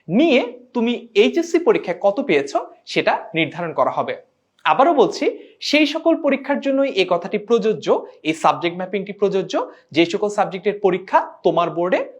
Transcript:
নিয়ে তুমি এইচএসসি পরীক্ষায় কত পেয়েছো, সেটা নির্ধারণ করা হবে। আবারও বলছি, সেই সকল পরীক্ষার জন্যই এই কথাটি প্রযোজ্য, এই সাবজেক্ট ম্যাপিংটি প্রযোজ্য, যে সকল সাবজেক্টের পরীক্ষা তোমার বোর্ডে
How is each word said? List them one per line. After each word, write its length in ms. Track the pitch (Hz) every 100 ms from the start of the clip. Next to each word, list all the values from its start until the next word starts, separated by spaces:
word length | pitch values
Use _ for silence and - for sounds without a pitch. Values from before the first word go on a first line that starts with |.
| -
নিয়ে 500 | 202 339 247 480 - -
তুমি 340 | 247 233 240 -
এইচএসসি 440 | 196 247 294 330 339
পরীক্ষায় 400 | 285 190 - 175
কত 200 | 202 202
পেয়েছো, 460 | - 147 139 - - -
সেটা 400 | - 165 202 - -
নির্ধারণ 380 | 165 151 151 170
করা 180 | 139 127
হবে। 260 | 143 131 110 - _ _ _
আবারও 300 | 160 196 294
বলছি, 440 | 294 185 - 294 - - _
সেই 260 | - 294 294
সকল 360 | 311 330 320
পরীক্ষার 380 | 294 277 277 285
জন্যই 300 | 277 269 277
এই 140 | 190 180
কথাটি 300 | 175 - 214
প্রযোজ্য, 680 | 208 233 214 160 151 262 - -
এই 120 | 156
সাবজেক্ট 420 | 160 160 147 170 175
ম্যাপিংটি 360 | 185 208 196
প্রযোজ্য, 580 | 196 196 190 175 302 508 - _
যে 140 | 139 170
সকল 220 | 196 208
সাবজেক্টের 520 | 202 175 185 202 202
পরীক্ষা 500 | 190 185 185 320 330 -
তোমার 280 | 185 160 165
বোর্ডে 340 | 156 180 302 539